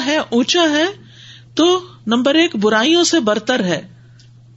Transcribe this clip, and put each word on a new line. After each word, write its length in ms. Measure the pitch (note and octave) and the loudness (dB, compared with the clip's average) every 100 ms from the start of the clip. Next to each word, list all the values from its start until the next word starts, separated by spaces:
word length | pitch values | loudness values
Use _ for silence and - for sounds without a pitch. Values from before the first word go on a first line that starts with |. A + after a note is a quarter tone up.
| C4 | 0
ہے، 120 | D4+ | -4
اونچا 440 | - A#3+ C4+ F4 | -2 -2 0 0
ہے، 240 | E4 D4 F4 G#4 - - - - - - | 0 0 -2 -4 -18 -20 -20 -20 -8 0
تو 240 | E4+ F#4 - - - | 2 0 -4 -12 -4
نمبر 280 | A#3 C4 D#4 | -2 2 2
ایک، 200 | E4+ A3 | 0 0
برائیوں 480 | G#3+ G#3+ C4 E4+ | 0 2 2 2
سے 160 | E4 E4 | 2 0
برتر 440 | G#3+ G#3+ A3 B3+ | 0 -2 -2 -2
ہے، 240 | F#3 D#3+ - - - - - - - | -2 -4 -8 -20 -20 -20 -20 -20 -20